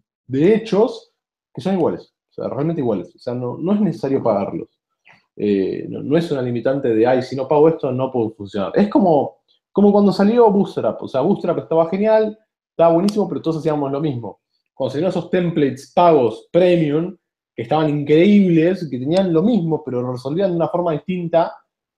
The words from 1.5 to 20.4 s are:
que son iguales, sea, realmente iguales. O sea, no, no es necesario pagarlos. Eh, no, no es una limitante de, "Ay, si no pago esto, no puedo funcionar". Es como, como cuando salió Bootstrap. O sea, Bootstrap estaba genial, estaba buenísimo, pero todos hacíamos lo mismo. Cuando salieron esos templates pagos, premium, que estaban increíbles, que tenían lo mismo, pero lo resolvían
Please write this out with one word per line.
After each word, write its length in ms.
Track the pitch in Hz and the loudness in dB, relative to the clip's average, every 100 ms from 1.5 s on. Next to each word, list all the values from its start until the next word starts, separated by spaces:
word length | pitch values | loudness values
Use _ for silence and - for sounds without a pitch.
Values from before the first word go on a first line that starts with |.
que 80 | - | -8
son 140 | 180 196 | -4 0
iguales, 380 | 123 87 - _ _ - | -2 -2 -12 _ _ -10
sea, 80 | 110 | -8
realmente 320 | 113 156 165 | -4 -4 -2
iguales. 340 | 120 98 82 _ | -2 -4 -6 _
O 40 | |
sea, 140 | 127 | -10
no, 240 | 123 123 123 | -8 -8 -6
no 160 | 165 | -4
es 80 | 208 | 0
necesario 420 | 196 139 135 135 | -2 -2 -4 -2
pagarlos. 460 | 120 101 98 - - _ _ _ _ _ _ - | 0 -2 -2 -8 -12 _ _ _ _ _ _ -6
Eh, 500 | 104 98 92 - - | 0 0 0 -4 -10
no, 120 | 110 | -10
no 140 | 113 165 | -2 -2
es 140 | 170 | 0
una 100 | 139 | -4
limitante 520 | 123 120 135 139 131 | -4 -4 -2 -2 0
de, 140 | 110 120 | 2 2
"Ay, 140 | 175 | 2
si 140 | 180 135 | -2 -8
no 120 | 131 | 0
pago 220 | 147 160 | 4 4
esto, 220 | 160 139 | 2 -4
no 200 | 123 131 | -4 -2
puedo 200 | 123 110 | -2 -4
funcionar". 400 | - 98 101 92 - | -6 -10 -6 -2 0
Es 140 | 208 | 2
como, 500 | 285 190 147 - _ _ _ _ | 2 2 2 0 _ _ _ _
como 200 | 202 202 | 2 4
cuando 200 | 202 202 | 4 2
salió 400 | 185 202 240 226 | 2 2 4 4
Bootstrap. 500 | 196 180 139 113 - | 4 0 -2 -4 -4
O 60 | - | -6
sea, 140 | 131 | -2
Bootstrap 380 | 160 196 180 160 | 0 0 -2 -4
estaba 300 | - 160 165 | -2 0 0
genial, 480 | 196 214 220 214 214 _ _ _ | 0 2 2 2 -6 _ _ _
estaba 220 | - 165 | 2 4
buenísimo, 340 | 165 202 208 175 | 4 2 -2 -4
pero 140 | 135 | -4
todos 160 | 160 156 | -4 -4
hacíamos 340 | 156 151 135 | -2 -2 -2
lo 100 | 139 | -4
mismo. 400 | 156 120 104 - _ _ _ | -4 -6 -10 -16 _ _ _
Cuando 180 | - 123 | -8 -6
salieron 180 | 143 180 | -2 -2
esos 200 | 180 - | -4 -2
templates 640 | 185 170 160 139 123 - | -2 -2 0 -2 -2 -4
pagos, 560 | 180 175 151 117 - - | 2 4 4 2 -2 -2
premium, 640 | 170 180 170 147 151 180 - _ _ _ - | 2 4 4 2 -2 -4 -10 _ _ _ -12
que 80 | |
estaban 260 | 113 151 156 | -2 0 0
increíbles, 1000 | 147 143 156 196 202 185 165 170 190 151 | -2 2 4 6 6 6 4 2 0 -6
que 80 | 123 | -6
tenían 360 | 135 185 190 | -2 0 2
lo 100 | 160 | 2
mismo, 400 | 208 214 165 151 | 2 0 -2 -4
pero 180 | 135 123 | -4 -6
lo 120 | 127 | -6
resolvían 380 | 123 139 165 | -6 -6 -2